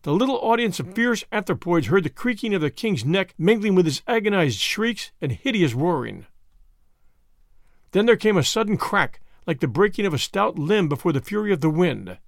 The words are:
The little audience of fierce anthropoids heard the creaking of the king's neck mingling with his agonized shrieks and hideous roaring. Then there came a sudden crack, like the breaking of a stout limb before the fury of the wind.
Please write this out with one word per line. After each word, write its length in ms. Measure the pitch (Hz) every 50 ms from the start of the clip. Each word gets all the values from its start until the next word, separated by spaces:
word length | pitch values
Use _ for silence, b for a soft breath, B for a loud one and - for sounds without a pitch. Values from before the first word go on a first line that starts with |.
| _
The 100 | 147 147
little 240 | 196 254 262 269 226
audience 400 | - 226 233 233 240 214 175 -
of 140 | 143 180 190
fierce 300 | 214 233 247 233 - - -
anthropoids 560 | - 208 202 - 170 - - 170 175 170 135
heard 160 | 98 165 196 165
the 60 | -
creaking 440 | - - - 247 240 202 - 220 202
of 80 | 185
the 80 | 151 143
king's 360 | - - - 220 190 127 107
neck 280 | 143 170 196 190 - _
mingling 360 | - 156 190 226 220 202 214 190
with 120 | 185 180
his 160 | 156 131 - -
agonized 520 | - 247 226 202 214 202 190 165 139 110 -
shrieks 520 | - - - 202 220 233 226 - - - _ _
and 100 | - 143
hideous 420 | 117 - _ 269 233 208 175 139 113
roaring. 520 | 127 151 180 170 139 120 113 101 90 98 - _ - - _ _ _ - _ _ _ _ _ _ _ _ - _ _ _ _ _ _ _ _ _ - - _ _ _ _ _ -
Then 120 | 190 214
there 120 | 240 226
came 200 | - - 214 202
a 60 | 175 131
sudden 320 | - - 220 226 208 214
crack, 460 | - - - - 196 151 - - - - - - _ -
like 120 | - 160 -
the 80 | -
breaking 380 | 139 107 143 202 214 - - 202
of 80 | 196 151
a 60 | 139
stout 400 | - - - 196 202 226 - 156
limb 300 | 143 156 208 208 180 151
before 240 | 143 127 - 170 151
the 80 | 135
fury 320 | - - 202 214 214 208 196
of 80 | 147
the 80 | 151 160
wind. 480 | 151 165 180 165 127 101 98 90 90 - -